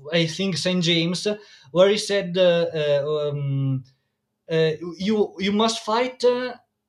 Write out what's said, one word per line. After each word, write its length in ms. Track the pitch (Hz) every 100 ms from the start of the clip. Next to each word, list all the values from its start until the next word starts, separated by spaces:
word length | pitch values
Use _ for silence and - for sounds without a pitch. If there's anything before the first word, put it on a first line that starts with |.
| 139
I 140 | 170 160
think, 320 | - 196 160
Saint 260 | 180 180
James, 440 | 170 170 165 180 208 208 - - -
where 180 | 165 196
he 80 | 208
said, 380 | 208 202 175 175
uh, 280 | 180 170 170
uh, 560 | 160 147 143 143 151 147
um, 540 | 143 139 139 135 131 131 _ _ _ _ _ -
uh, 200 | 165 160 156 175 165
"You, 380 | 190 214 196 -
you 120 | 190
must 340 | 208 226 226 -
fight, 380 | 220 254 254
uh, 300 | 240 247 254 - _ _